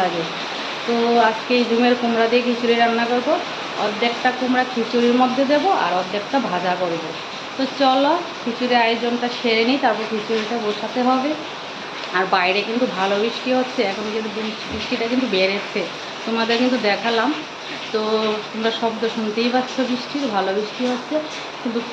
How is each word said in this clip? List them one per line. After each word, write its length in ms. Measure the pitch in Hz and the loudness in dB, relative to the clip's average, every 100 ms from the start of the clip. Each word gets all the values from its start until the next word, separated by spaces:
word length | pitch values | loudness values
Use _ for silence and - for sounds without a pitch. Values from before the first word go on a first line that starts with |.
লাগে। 220 | 180 175 170 165 - - - - | 2 0 -4 -6 -8 -8 -8 -6
তো 100 | - 233 233 233 220 | -2 2 4 6 4
আজকে 220 | 220 - 247 | 2 2 2
এই 40 | 226 | 4
জুমের 240 | 233 247 247 | 4 4 4
কুমড়া 300 | 240 226 226 | 2 2 4
দিয়ে 160 | 247 247 | 4 2
খিচুড়ি 300 | 233 240 233 | 0 2 4
রান্না 280 | 233 233 233 | 4 2 2
করব। 160 | 240 262 359 - - - - | 0 2 0 -2 -6 -6 -2
অর্ধেকটা 460 | 208 208 240 240 254 | -2 0 0 0 0
কুমড়া 320 | 240 254 254 247 | 0 0 2 0
খিচুড়ির 440 | 233 226 240 240 247 | 0 0 4 4 6
মধ্যে 220 | 254 240 269 | 4 4 2
দেব 200 | 294 349 359 | 4 4 2
আর 80 | 175 180 | 2 0
অর্ধেকটা 380 | 185 208 - 269 208 | -2 -4 -2 -2 0
ভাজা 240 | 175 180 180 | -2 -2 0
করব। 280 | 180 165 160 - - - - | -2 -2 -6 -8 -10 -10 -10
তো 100 | - 269 - | -4 -4 2
চলো, 360 | 269 269 277 339 349 - | 4 4 4 2 -2 -8
খিচুড়ির 380 | 240 233 247 247 | -6 -2 2 4
আয়োজনটা 440 | 226 226 240 240 240 - | 4 2 0 -2 -2 -2
সেরে 260 | 240 226 226 | 0 2 4
নিই, 140 | 277 | 4
তারপর 220 | 262 214 220 | 2 2 -2
খিচুড়িটা 460 | 220 208 226 214 240 208 | -4 -2 -2 -2 -2 -2
বসাতে 340 | 208 220 254 | -4 -4 0
হবে। 280 | 247 262 277 311 311 - - - - - - 180 | 2 2 0 -2 -6 -10 -12 -12 -12 -10 -4 -2
আর 60 | 185 190 | 0 2
বাইরে 240 | 180 196 202 | 2 0 0
কিন্তু 180 | 233 247 180 | 0 0 0
ভালো 180 | 196 202 | 0 2
বৃষ্টি 260 | 233 - 254 254 | 0 -2 0 0
হচ্ছে, 220 | 254 - 196 | 0 0 -2
এখন 140 | 202 214 | -2 -4
কিন্তু 180 | 220 220 | -4 -4
বৃ-, 260 | 202 220 214 - | -6 -6 -6 -8
বৃষ্টিটা 360 | 220 - 240 233 | -6 -4 -2 0
কিন্তু 160 | 247 247 190 | 0 2 2
বেড়েছে, 460 | 190 202 - - 170 - - - | 2 0 -4 -4 -4 -6 -10 -8
তোমাদের 320 | - 226 226 233 | -4 -2 2 2
কিন্তু 200 | 254 247 214 | 4 2 2
দেখালাম। 420 | 196 233 226 240 311 - - - - - | 0 0 0 0 -2 -6 -12 -10 -10 -4
তো 120 | 220 214 220 220 214 - | -2 0 0 0 -2 -4
তোমরা 240 | 220 220 220 | -2 -2 0
শব্দ 220 | 233 226 226 | -2 0 -2
শুনতেই 360 | 226 214 214 240 | -2 -2 0 2
পাচ্ছ 220 | 254 247 - 240 | 2 0 -2 -2
বৃষ্টির, 340 | 247 - 285 269 196 | -2 -4 -4 -2 0
ভালো 140 | 190 | 0
বৃষ্টি 300 | 202 208 - 247 | 0 -2 -2 -2
হচ্ছে। 240 | 247 - 302 311 - - - | -2 -2 -4 -4 -8 -10 -6
কিন্তু 200 | 247 226 233 | -4 -4 -4